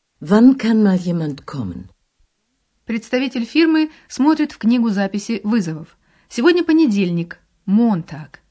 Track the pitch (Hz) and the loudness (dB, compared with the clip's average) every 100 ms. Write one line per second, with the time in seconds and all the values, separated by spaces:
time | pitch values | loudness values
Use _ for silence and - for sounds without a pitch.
0 | _ - 151 208 247 269 220 220 208 185 | _ -10 0 4 6 4 2 2 2 2
1 | 180 170 156 139 - 143 98 85 92 _ | -2 -4 -4 -8 -12 -10 -10 -10 -16 _
2 | _ _ _ _ _ _ _ _ - 226 | _ _ _ _ _ _ _ _ -8 -8
3 | - 254 269 254 226 302 330 311 311 - | -4 -4 -4 -6 -4 0 2 2 0 -6
4 | - - 277 302 - - 208 247 226 196 | -12 -2 0 2 -2 -2 0 2 0 0
5 | 196 202 202 233 208 233 165 156 160 _ | -2 -4 -6 -6 -2 -2 -2 -8 -12 _
6 | _ _ _ - 294 349 330 320 302 202 | _ _ _ 0 2 2 2 2 2 2
7 | 180 170 170 - _ _ - 208 233 185 | 0 -2 -6 -12 _ _ -2 2 2 0
8 | 165 143 147 - _ | -6 -14 -18 -20 _